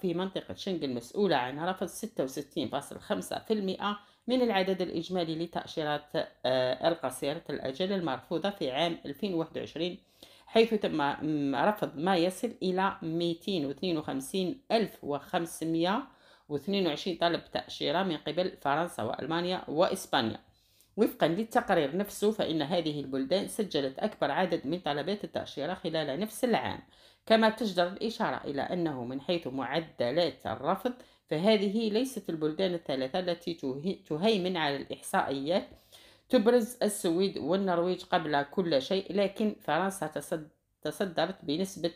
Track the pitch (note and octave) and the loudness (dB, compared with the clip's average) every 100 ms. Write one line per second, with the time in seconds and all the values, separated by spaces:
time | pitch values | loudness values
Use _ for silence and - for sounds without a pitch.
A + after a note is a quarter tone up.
0 | F#3 E3+ F#3+ F3 - - - F3 D3 A#2+ | -2 0 -2 -4 -8 -8 -4 -4 -2 -4
1 | - - G3+ D3 B2 C#3 F3 F#3+ F3+ - | -6 0 2 4 2 -2 -4 -4 -6 -6
2 | G#3+ - C3+ C3 C#3+ - - C3+ - - | -8 -2 -2 -4 -6 -4 -2 -4 -6 -12
3 | - G3 F#3+ - - G#3+ F#3+ - G3+ G#3 | -4 -4 -4 -8 -2 -2 0 -2 -4 -4
4 | - _ - B3+ A#3+ G3 F#3 F#3 F3+ - | -10 _ -2 2 4 4 2 2 0 -2
5 | E3+ F#3 E3 D#3+ E3+ - - - D3+ D3 | -2 -2 -2 -2 -4 -6 -6 -4 -2 -2
6 | - - - - B2+ C3 B2+ - E3+ E3 | -2 -4 -4 -4 0 2 2 2 2 2
7 | C3 B2+ C#3+ D#3 - C#3+ C3 C3+ F#3 G3 | -2 -2 -4 -4 -6 -6 -4 -2 -2 0
8 | E3 B2+ - E3 F#3+ G3 D3 B2+ E3+ E3 | -2 -4 -4 -2 -2 -2 -2 0 0 -2
9 | - C#3+ G#3 E3+ D#3+ B2 A#2 D3 F3 - | -8 -6 -2 -2 -2 -6 -8 -4 -4 -6
10 | - _ - - - A3+ A3+ G#3+ G3 E3 | -14 _ -20 -20 0 4 4 4 0 0
11 | C#3+ - D3+ D3+ C#3+ C3 E3+ G#3 D3 D#3 | 0 0 -2 0 0 2 2 2 -2 -2
12 | E3+ F#3 F3 F#3 A#3+ - F#3 F#3 F#3+ F#3+ | 2 4 2 0 -6 -2 -2 0 0 -2
13 | E3 E3 E3+ E3 - F#3+ C#3 C#3 F#3 D#3+ | -4 0 0 -2 -2 -2 -2 -2 -2 -2
14 | D3+ C#3 C3+ G3 F3+ - - A3+ F#3+ - | -2 -6 -4 -2 -2 -4 -2 0 0 -4
15 | C#3 C#3+ - F3+ E3 - D#3+ E3 E3+ G#3+ | -6 -6 -2 -2 -2 -4 -2 0 2 0
16 | C#4+ - - - - D3 E3+ G3 F3+ D3 | -4 -14 -20 -20 -8 -6 0 0 2 0
17 | - E3 E3+ E3 - - - - C#3+ D#3 | -4 0 0 0 -2 -6 -6 -4 0 0
18 | F#3+ D3+ - D3+ F#3 - C#3+ D3 F3 - | 0 -2 -2 -2 -2 -2 0 0 0 -2
19 | A2 - C3+ E3 F3 F#3 - C#3+ F#3 F#3 | -4 -4 -2 -2 0 -2 -2 2 2 2
20 | - D3 A2+ - - _ _ _ _ - | 0 2 2 -2 -10 _ _ _ _ 2
21 | A#3 - D#3 E3+ A3 B3 A#3 F#3 C#3 F3 | 2 4 2 2 0 0 4 4 4 0
22 | G3+ - G#3 A3 - D#3+ C#3+ F3 D#3 D3 | -4 0 0 2 0 0 0 0 0 -2
23 | C3+ C3+ C3+ F#3 G3+ - G3 D3+ C3 C3+ | -2 -2 2 0 0 -2 -2 0 -2 -2
24 | G#3+ - D3 C#3+ F#3 E3+ C3 E3+ D#3 D3 | -4 0 0 2 2 0 -2 -2 -2 -2
25 | D3 G3+ E3+ - - - C#3+ F#3 E3+ D#3+ | -2 -4 -4 -6 -6 -6 -6 -4 -2 -2
26 | D3 C3+ A3 - B3 F#3+ A#2 F#2+ - - | -2 -2 -4 -2 2 2 0 -6 -10 -20
27 | - _ - A3 A3 A3 A3+ F3+ F3 G3 | -20 _ 2 6 6 4 0 2 0 0
28 | A3+ - F#3 C3 - C#3 - F3+ E3 C3 | -6 -2 -2 -2 -4 -4 -2 0 0 -2
29 | A#2+ C3 - F3 C#3+ C3+ B2 D3+ D#3+ - | -6 -6 -2 -2 -2 -4 -2 -2 -2 -2
30 | A#2+ D3+ E3 - - G#2+ C#3 F#3+ B3 B3 | 0 2 2 0 -6 -2 0 0 -2 -6
31 | - _ _ D#3 G3 A3 G3+ G#3 A3 G#3 | -12 _ _ 2 4 6 4 2 2 2
32 | C4 G#3+ - D#3+ D#3 D#3+ F#3+ F3 - C3+ | 0 -4 -6 -2 0 2 0 0 -2 -2
33 | C3 F#3+ F3+ E3+ - E3 C#3 C3 D#3+ - | 0 0 -2 -2 -4 -4 -4 -2 -4 -6
34 | - D3+ G3+ G#3+ F3+ F3+ D3+ C#3 C3+ C3 | -4 0 2 2 2 0 0 0 -4 -10
35 | - - - C#3 C#3 F#3 - - _ - | -2 0 2 -2 0 0 0 -10 _ -20
36 | - - _ B3+ G#3+ B3 A3 - G#3 G#3 | -20 -20 _ 4 6 6 4 0 -2 0
37 | E3 E3 G3 - C3+ F#3+ G3 E3+ F3 F3 | 0 2 2 0 0 2 2 2 2 0
38 | - F3+ D#3 D3 C#3+ - F3 C#3+ C3 F#3+ | 0 0 2 0 2 0 2 2 2 -2
39 | - F#3+ G3 - G#3+ - - D3+ F#3+ F#3+ | 0 0 0 2 -2 0 0 0 0 -2
40 | D#3 - D3+ E3+ D3+ _ _ _ D#3 D3 | -4 -6 -6 -6 -6 _ _ _ -6 -2
41 | G3 D#3+ E3 F#3+ - D3+ F#3+ - E3 | -2 0 -2 -2 -4 -2 -2 -2 -4